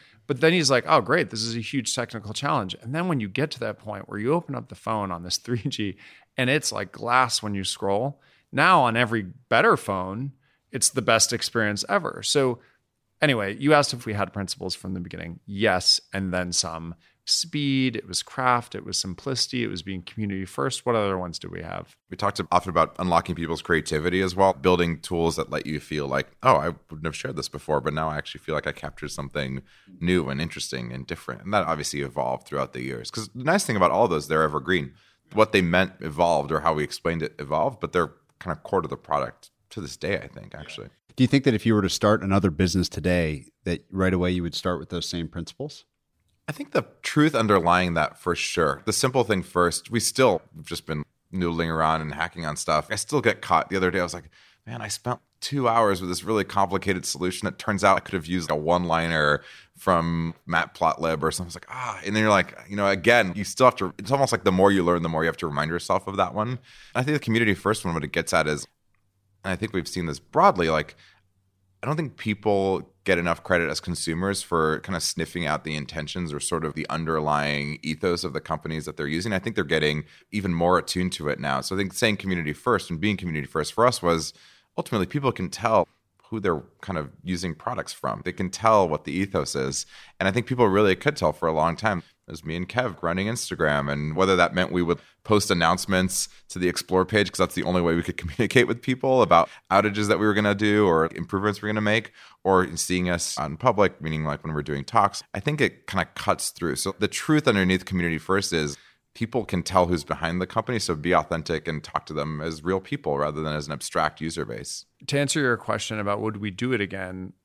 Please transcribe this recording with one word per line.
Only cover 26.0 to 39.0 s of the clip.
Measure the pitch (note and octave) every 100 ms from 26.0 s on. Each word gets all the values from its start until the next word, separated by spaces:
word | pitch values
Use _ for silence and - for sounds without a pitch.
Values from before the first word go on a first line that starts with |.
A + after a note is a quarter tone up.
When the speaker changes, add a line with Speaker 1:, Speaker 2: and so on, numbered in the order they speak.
| C#2
Speaker 2:
like, | C2+ - _
"Oh, | C3 D#2
I | E2 D2+ _
wouldn't | D#2
have | D#2+ -
shared | C#2 C#2
this | -
before, | D2 - D2
but | C#2+
now | D2+ D#2+
I | D2+
actually | - D2
feel | - D2+
like | D2+
I |
captured | - D2 - D2+
something | - C#2 D2+ C2 C2+ - _ _ F#2
new | F2 F2+ C2+
and | C#2
interesting | E2 - - C2 A#1
and | B1+ C2
different." | - - A#1
And | F#2+
that | G#2 D#2+
obviously | D#2 C#2+ C#2+
evolved | C#2 C2 B1+ B1+ -
throughout | C#2+ C2
the | B1+
years. | B1+ A#1+ -
'Cause | A2+ G#2+ B2
the |
nice | C3+ G3 -
thing | G#2+
about | F2
all | F#2 A2+
those, | D#2 C#2+
they're | D#2
evergreen. | D#2 D2 C2+ F2+ C2+ - _ _ _
What | G#2 G#2+
they | G2+
meant | F2 F2+ F#2 -
evolved, | D#2+ D2 E2+ D#2 C#2+
or | D#2
how | D#2+ D2+
we | D2
explained | - E2+ E2
it | D2 -
evolved, | C#2+ D#2 C3 A#2+
but | D#2+
they're | F2+ D#2 - _ -
kind | F#2 D#2
of |
core | - F#2+
to | D2
the |
product | C2+